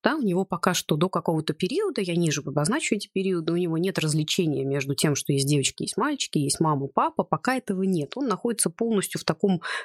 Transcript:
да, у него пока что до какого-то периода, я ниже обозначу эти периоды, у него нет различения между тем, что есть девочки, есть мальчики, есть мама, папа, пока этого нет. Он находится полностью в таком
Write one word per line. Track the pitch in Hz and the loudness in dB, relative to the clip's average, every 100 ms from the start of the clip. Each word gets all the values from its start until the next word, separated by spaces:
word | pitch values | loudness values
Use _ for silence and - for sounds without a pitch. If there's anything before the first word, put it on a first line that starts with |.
да, | 220 311 | 0 2
у | |
него | 220 175 | 0 0
пока | 190 175 - | -2 -2 0
что | 175 - 156 | 0 0 0
до | 185 | 0
какого-то | 175 170 160 156 | 0 0 -2 -2
периода, | 151 180 294 415 254 | -2 -2 0 -2 -2
я | 185 170 | -2 2
ниже | 170 143 | 2 0
обозначу | 143 143 151 277 - | -2 -2 0 0 0
эти | 208 - | -2 -2
периоды, | 196 190 180 160 | -2 0 0 0
у | 170 | 0
него | 175 160 | 0 0
нет | 185 180 | 0 0
различения | 156 151 156 - 165 135 | 0 0 0 0 0 2
между | 135 143 139 | 0 -2 -2
тем, | 135 160 139 | 0 2 0
что | - | 0
есть | 139 135 | 0 2
девочки, | 147 135 - | 2 2 -2
есть | - - | -6 -2
мальчики, | 262 285 - 156 | -2 -2 -2 -2
есть | 139 - | 0 2
мама, | 160 147 139 | 2 2 0
папа, | - 294 320 | 0 0 0
пока | 180 156 - 262 | -2 0 0 -2
этого | - 190 | -2 -2
нет. | 190 180 143 - | 0 0 -2 -4
Он | 269 | -4
находится | 185 240 226 185 | -2 -2 0 -2
полностью | - 233 214 - - | 0 0 0 0 -4
в | |
таком | - 160 202 180 - - | -2 2 2 2 0 -8